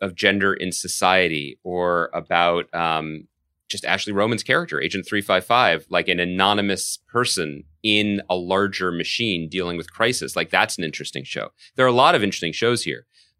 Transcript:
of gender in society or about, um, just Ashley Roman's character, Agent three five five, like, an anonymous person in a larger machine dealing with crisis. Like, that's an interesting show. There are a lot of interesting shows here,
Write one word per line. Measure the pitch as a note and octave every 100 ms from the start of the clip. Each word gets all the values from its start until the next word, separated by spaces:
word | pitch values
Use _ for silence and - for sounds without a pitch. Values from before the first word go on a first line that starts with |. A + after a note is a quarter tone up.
of | G2
gender | F2+ G#2 G2+ G2
in | F#2+ F#2
society | - F2+ - F#2 F#2 F2 D#2 C#2+ -
or | F#2 F2+ F2 F2 E2+
about, | E2+ E2 F2 F2 F2 F2
um, | E2+ E2 D#2+ D#2 D#2 - _ _ _ -
just | G#2 -
Ashley | G2 -
Roman's | G2 G#2+ A2+
character, | - C#3+ F3 D2
Agent | E2 G2 F2
three | G#2+
five | G2 F#2+
five, | - A#2+ A2+ E2 -
like, | F2 E2+
an | F2+
anonymous | F2 F2+ F#2+ G#2 G2+ F#2 - - _
person | A#2 B2 - D#2 D2 - _
in | A2 G#2+ G#2 G2+ -
a | F#2
larger | F2 G2 G2+ G2 F#2
machine | E2+ D#2+ - A#2 F2 E2
dealing | F2+ F2 F2
with | D#2+
crisis. | - A2+ B2 C#2 -
Like, | E2+
that's | F#2 A2 -
an |
interesting | E2 - D2 C2+
show. | C#2 - G1+ _ -
There | -
are | C3
a |
lot | B2 C#3+
of | E3
interesting | G2+ - E2+
shows | D#2 A2+ A#2+
here, | E2+ B1 - _ _ _